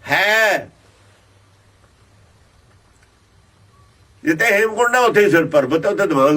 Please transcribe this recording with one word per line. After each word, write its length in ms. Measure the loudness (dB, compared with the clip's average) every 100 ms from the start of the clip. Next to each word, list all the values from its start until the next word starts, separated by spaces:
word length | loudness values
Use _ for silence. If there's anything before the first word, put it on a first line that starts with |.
ਹੈ, 680 | -4 -2 0 0 0 -2 -6 _ _ _ _ _ _ _ _ _ _ _ _ _ _ _ _ _ _ _ _ _ _ _ _ _ _ _ _ _ _ _ _ _ _ _
ਜਿੱਥੇ 280 | -4 -2 0
ਹੇਮਕੁੰਡ 420 | 0 -2 -2 0
ਹੈ 60 | 0
ਉੱਥੇ 240 | 2 2
ਹੀ 60 | 2
ਸਿਰ 160 | 2 2
ਪਰਬਤ 400 | 0 0 -2 -2
ਹੈ, 40 |
ਉੱਥੇ 160 | -2 -2
ਦਿਮਾਗ 300 | 2 2